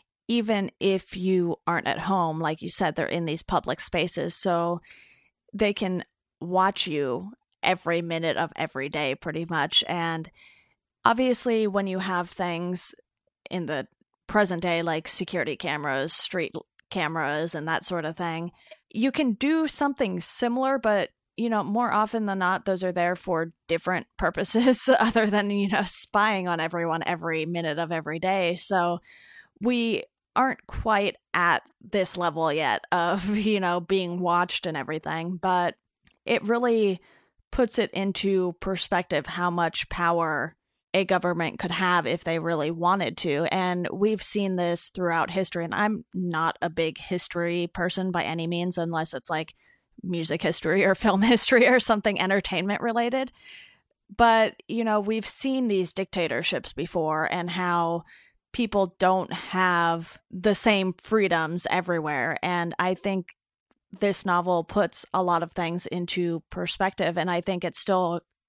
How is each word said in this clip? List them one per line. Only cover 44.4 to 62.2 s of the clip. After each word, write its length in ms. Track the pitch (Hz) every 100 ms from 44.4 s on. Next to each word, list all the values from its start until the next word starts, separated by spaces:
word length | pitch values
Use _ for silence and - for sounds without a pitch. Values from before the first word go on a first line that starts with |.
| 196 185
this 340 | 175 175 -
throughout 400 | - 180 165 156
history. 340 | 180 185 175
And 120 | 165 -
I'm 300 | 208 214 -
not 440 | 185 180 160 165 -
a 80 | 170
big 280 | 165 160 -
history 720 | - 180 - 175 170 175 175
person 400 | - 175 190 185
by 120 | 175
any 240 | - 165 165
means, 300 | 175 180 180
unless 360 | 170 165 160
it's, 160 | 147 -
like, 240 | 160 160 - _ _ _ -
music 400 | 180 170 160 156
history 420 | 156 - 160 190
or 120 | 196 -
<laughs> 0 |
film 260 | 220 190
history 460 | 220 233 - 247 254
or 120 | 247
something 400 | - 214 208 196
entertainment 640 | 185 196 - 160 190 202
related. 500 | 233 233 233 262 262 _ - - - _ _ _ - -
But, 380 | 233 226 220 - -
you 160 | 226
know, 160 | 226 214
we've 280 | 202 220 -
seen 400 | - 269 262 240
these 260 | 196 175
dictatorships 800 | - 190 196 160 123 - 156 -
before 580 | - 170 175 156 156 156
and 180 | 175 175
how 520 | 175 180 170 170 170 - - _ _ _
people 440 | - 226 202 185 -
don't 340 | 185 190 165
have 840 | - - 185 185 175 170 165 165 - _
the 240 | 180 214 196
same 380 | 226 202 185
freedoms 720 | 175 - 220 196 170 160 175 -
everywhere. 680 | 180 180 170 151 143